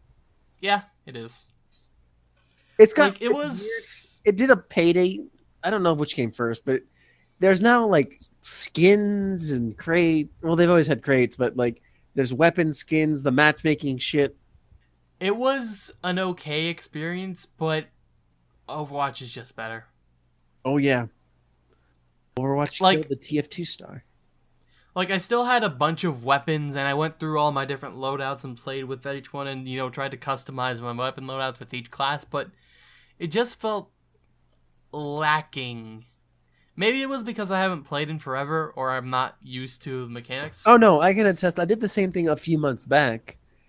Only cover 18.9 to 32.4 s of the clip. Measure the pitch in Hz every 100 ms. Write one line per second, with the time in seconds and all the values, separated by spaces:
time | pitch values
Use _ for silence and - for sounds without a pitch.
18.9 | 143 139 - 123 123 113 - 113 113 -
19.9 | _ _ _ _ _ _ _ 131 143 139
20.9 | 123 113 _ _ _ _ _ _ _ _
21.9 | _ _ _ _ - 135 139 147 - 190
22.9 | 156 147 135 - 147 - - 170 - -
23.9 | - - _ _ _ _ _ _ _ _
24.9 | 180 185 190 - 240 247 247 208 127 147
25.9 | 165 175 127 123 139 160 156 147 139 139
26.9 | 139 156 - 156 151 147 143 135 135 139
27.9 | 123 135 139 135 135 135 120 - 135 131
28.9 | 127 139 139 135 143 139 135 131 131 127
29.9 | 131 135 131 - 131 - 131 127 117 120
30.9 | 120 131 131 131 135 131 123 120 123 120
31.9 | - 139 147 - 147